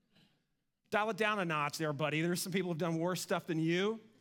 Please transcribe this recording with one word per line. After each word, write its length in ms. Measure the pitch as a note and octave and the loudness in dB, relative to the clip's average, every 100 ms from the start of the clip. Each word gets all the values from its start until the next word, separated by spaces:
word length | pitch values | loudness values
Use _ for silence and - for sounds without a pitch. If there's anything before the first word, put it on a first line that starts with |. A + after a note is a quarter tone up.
| _ _ _ _ _ _ _ _ _ | _ _ _ _ _ _ _ _ _
Dial 220 | G#3 G#3+ | 0 0
it 60 | G3+ | 0
down 200 | G#3+ G#3+ | 0 2
a 80 | F3 | 0
notch 320 | D#3 C#3+ - | 0 0 -2
there, 160 | D#3 | -2
buddy. 280 | C#3+ D#3 D3+ | 0 0 2
There's 200 | E3+ F3 | 0 0
some 120 | G3 | -2
people 180 | F#3 F3+ | -2 0
who've 60 | D#3+ | -2
done 200 | E3+ E3 | 0 0
worse 240 | E3+ F3 | 0 -2
stuff 240 | - F3+ F3 | -2 -2 0
than 140 | D#3+ | 0
you. 400 | D#3+ F3 G3+ A3+ - - | 2 2 2 -2 -10 -20